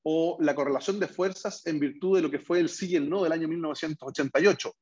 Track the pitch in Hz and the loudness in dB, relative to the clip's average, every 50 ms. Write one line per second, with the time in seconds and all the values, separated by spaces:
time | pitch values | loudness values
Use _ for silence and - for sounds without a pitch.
0 | - 160 156 160 165 170 175 - 160 147 143 147 139 143 139 127 - - 196 208 | -4 0 0 2 2 0 0 2 2 2 2 2 0 0 0 0 0 -2 -2 -2
1 | 185 - - - 180 196 190 - - 208 196 - - 170 160 151 143 139 143 147 | -2 -4 -2 -2 -2 -2 -2 -4 -6 -8 -8 -6 -4 -4 -2 0 0 -2 -2 -2
2 | - 185 190 185 165 151 139 143 - - 175 175 170 160 - - 196 180 180 165 | 0 2 2 2 2 2 -2 -4 -2 0 2 2 2 2 0 -4 -4 0 0 0
3 | 143 147 170 202 185 160 160 165 160 156 160 170 165 156 147 - - 160 156 - | 0 0 0 0 0 0 0 0 -2 -2 -2 -4 -4 -4 -4 -4 -6 -6 -6 -8
4 | - 135 - - 147 135 - - 170 202 175 - - - - _ | -10 -8 -4 -4 -2 0 2 4 4 4 4 2 0 -8 -10 _